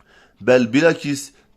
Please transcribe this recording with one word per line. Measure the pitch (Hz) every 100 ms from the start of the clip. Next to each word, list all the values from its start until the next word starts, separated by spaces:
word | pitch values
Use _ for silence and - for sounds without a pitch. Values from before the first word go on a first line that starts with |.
| _ _ _ _
Bel | 101 127 117
bilakis | 127 165 160 147 139 - _ _